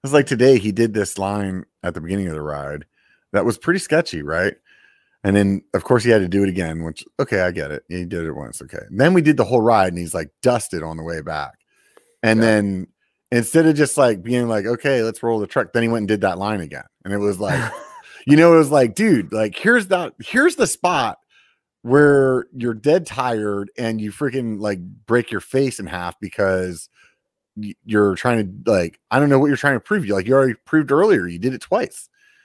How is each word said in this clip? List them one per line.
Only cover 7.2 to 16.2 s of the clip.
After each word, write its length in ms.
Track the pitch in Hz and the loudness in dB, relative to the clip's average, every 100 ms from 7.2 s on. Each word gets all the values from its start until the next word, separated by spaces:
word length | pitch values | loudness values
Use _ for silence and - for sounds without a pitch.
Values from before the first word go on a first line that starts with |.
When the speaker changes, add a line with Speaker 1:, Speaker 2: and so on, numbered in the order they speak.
| 139 101 | -4 0
Speaker 1:
I 80 | 90 | -2
get 220 | 82 73 | -4 -8
it. 120 | 73 _ | -10 _
He 160 | 90 87 | -10 -8
did 200 | 85 80 | -8 -8
it 80 | |
once, 280 | 71 64 - | -10 -14 -16
okay. 160 | - - - | -16 -16 -10
And 140 | 101 | 2
then 140 | 147 185 | 4 4
we 80 | |
did 140 | 151 151 | 4 2
the 60 | |
whole 160 | 101 123 | 2 2
ride, 280 | 110 110 95 | 4 4 2
and 100 | 87 | -2
he's, 160 | 85 | -6
like, 160 | 90 80 _ | -8 -8 _
dusted 400 | 127 123 - 87 | 0 0 -4 -8
on 140 | 80 80 | -8 -10
the 60 | |
way 160 | 80 82 | -10 -10
back. 320 | 76 78 69 _ _ _ _ _ _ _ | -8 -8 -10 _ _ _ _ _ _ _
And 180 | 113 113 | 0 2
Speaker 2:
Yeah. 60 | 113 | 2
Speaker 1:
then 420 | 107 101 92 90 _ _ _ _ | 2 0 -6 -10 _ _ _ _
instead 340 | 120 117 160 160 | -2 2 2 2
of 80 | 147 | 2
just, 220 | 147 - | 0 2
like, 240 | 127 101 | 2 2
being 260 | 92 123 120 | -2 -2 0
like, 200 | 110 101 | -2 -4
"Okay, 340 | 117 143 131 | -4 -2 0
let's 220 | 113 107 | -2 -4
roll 160 | 117 113 | -4 -2
the 80 | 101 | -2
truck," 260 | 139 110 | -4 -2
then 80 | 117 | -2
he 80 | 117 | 0
went 120 | 117 | -2
and 60 | 104 | -2
did 140 | 107 | 0